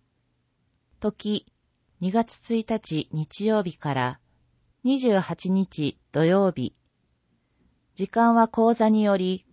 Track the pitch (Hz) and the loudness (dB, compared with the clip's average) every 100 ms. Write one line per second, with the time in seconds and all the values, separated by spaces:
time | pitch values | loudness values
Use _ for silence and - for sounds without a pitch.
0 | _ _ _ _ _ _ _ _ _ _ | _ _ _ _ _ _ _ _ _ _
1 | 214 - 208 208 - _ _ _ _ - | -8 -6 -6 -6 -8 _ _ _ _ -8
2 | 180 226 226 - - 226 220 220 - 156 | -2 -2 -2 -6 -4 -4 -2 -6 -4 -6
3 | - 156 151 - 214 214 180 - 151 131 | -6 -6 -6 -4 0 0 -2 -6 -4 -2
4 | 123 135 _ _ _ _ _ _ 247 269 | -2 -6 _ _ _ _ _ _ -2 0
5 | 247 190 170 170 180 190 190 - 143 - | 2 0 0 -6 -2 -2 -2 -4 -6 -6
6 | _ 143 160 190 196 151 123 _ _ _ | _ 0 2 4 2 -2 -8 _ _ _
7 | _ _ _ _ _ _ _ _ _ - | _ _ _ _ _ _ _ _ _ -10
8 | 190 226 233 233 226 - 226 233 220 220 | -4 2 4 4 2 2 2 4 2 2
9 | 208 196 185 185 _ | 2 2 0 -4 _